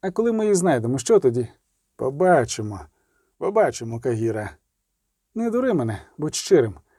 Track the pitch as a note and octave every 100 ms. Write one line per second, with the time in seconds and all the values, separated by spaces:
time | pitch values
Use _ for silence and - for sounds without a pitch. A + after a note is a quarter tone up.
0 | F#3+ G3 A#3 A3 G#3+ F#3+ F3+ B2+ A2+ C3+
1 | - G#3 C3 A#2+ A#2 _ _ _ _ -
2 | C3 C#3+ F#3 D#3+ A2+ - G#2+ F#2+ D#2+ _
3 | _ _ _ - F#3+ G#3+ D#3+ - A#2 A#2
4 | B2+ A2+ A2+ G#2+ G2 - _ _ _ _
5 | _ _ _ A3 A#3 A#3+ C4 F3+ A2+ G#2
6 | - - D3+ - - E3+ A2+ D#2+ _